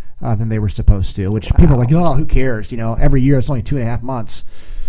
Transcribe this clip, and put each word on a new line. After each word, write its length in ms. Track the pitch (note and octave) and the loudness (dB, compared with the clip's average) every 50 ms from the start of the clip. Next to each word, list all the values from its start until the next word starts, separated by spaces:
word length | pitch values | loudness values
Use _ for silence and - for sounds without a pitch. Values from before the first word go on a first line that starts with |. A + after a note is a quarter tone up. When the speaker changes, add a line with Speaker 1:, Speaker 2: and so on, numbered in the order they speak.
| - - - - - | -10 -10 -8 -6 -4
Speaker 1:
uh, 120 | A#2+ A2+ | -4 -2
than 140 | G#2 A2+ A2 | -2 -2 -4
they 100 | A2 A2 | -4 -4
were 100 | G#2+ G2 | -4 -4
supposed 480 | - - G#2+ - G#2 G2 F#2 - - | -4 0 2 2 2 2 0 -4 -4
to, 120 | - F#2+ F#2+ | -6 -4 -4
which 220 | G#2+ A2 - - - | -4 -4 -4 0 2
people 180 | - F3 D#3 C#3 | 4 4 4 4
are 40 | A#2+ | 2
like, 120 | B2 A#2+ | 2 2
Speaker 2:
Wow. 220 | D#3 E3+ - D#3+ C3 | 2 2 2 2 2
Speaker 1:
"Oh, 20 | |
who 120 | D3 D#3 | 2 2
cares?" 440 | - - B2+ C3 C3 A#2 G#2+ G#2 - B2 | 4 4 4 4 2 0 -2 -6 -8 -6
You 60 | A#2 | -6
know, 160 | A2+ A2+ A#2 | -4 -4 0
every 280 | A2+ C#3 C#3+ - C3+ B2+ | 4 4 4 6 4 4
year 160 | C#3 C#3+ C3 | 4 2 2
it's 100 | A#2+ C#3+ | 0 0
only 120 | C#3+ A#2 - | -2 -4 -4
two 140 | - D3 | -4 -4
and 80 | C3+ A#2 | -4 -2
a 40 | A2+ | -2
half 140 | A#2+ A#2+ A#2+ | -4 -4 -4
months. 420 | C3 C3 A#2 G#2+ - - - - - - - - - - - - | -6 -6 -6 -6 -4 -4 -4 -4 -6 -6 -8 -8 -6 -6 -2 0